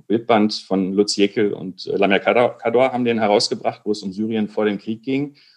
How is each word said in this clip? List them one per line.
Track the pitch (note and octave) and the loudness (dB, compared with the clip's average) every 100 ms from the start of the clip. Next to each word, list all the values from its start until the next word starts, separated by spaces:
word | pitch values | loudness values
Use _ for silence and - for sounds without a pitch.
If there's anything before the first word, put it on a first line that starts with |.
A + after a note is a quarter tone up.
| - | -4
Bildband | A#2 A#2+ A2 G#2+ | -2 2 2 2
von | - - F#2+ F#2+ | -2 -4 -2 0
Lutz | G2 G#2 G#2 | 0 0 0
Jekyll | G2+ A#2 G#2 | 0 0 -2
und, | - F#2 - - | -4 -10 -12 -6
äh, | G2 | 0
Lamia | G2 F#3+ | 2 2
Kador, | - A2+ A#2+ - | 2 2 2 0
Kador | A#2 A#2+ C3 | 0 2 2
haben | B2 | 0
den | A#2+ A2 | 0 0
herausgebracht, | G#2 G#2 - A2 A2+ - | 2 2 2 -4 -6 -4
wo | G#2 | -4
es | G#2 | -4
um | G2 | -6
Syrien | F#2+ A2 A2 G#2 | -6 -4 -2 -2
vor | A2 G#2+ | -2 -2
dem | G2 | -2
Krieg | A2 A2 | -6 -8
ging. | C3+ C3+ C#3+ - _ | -4 -4 -4 -10 _